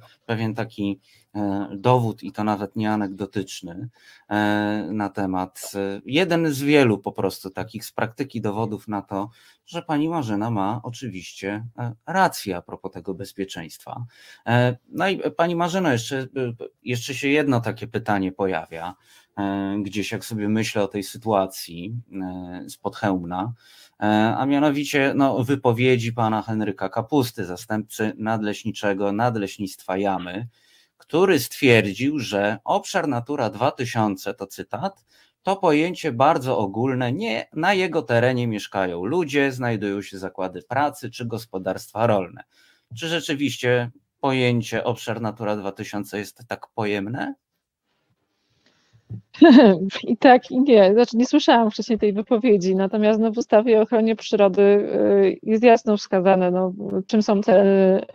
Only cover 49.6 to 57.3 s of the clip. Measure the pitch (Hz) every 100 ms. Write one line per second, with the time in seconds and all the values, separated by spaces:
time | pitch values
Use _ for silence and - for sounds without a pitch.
49.6 | 226 170 196 - - 233 269 247 - 254
50.6 | 285 220 190 214 240 226 247 294 - 240
51.6 | 220 - 214 220 214 202 208 226 247 208
52.6 | 180 190 196 220 208 220 226 220 - 208
53.6 | 240 220 220 226 220 214 - 220 202 190
54.6 | 202 202 - 208 214 202 190 - 214 220
55.6 | 240 226 220 208 - 190 185 185 180 180
56.6 | 185 196 202 196 190 220 214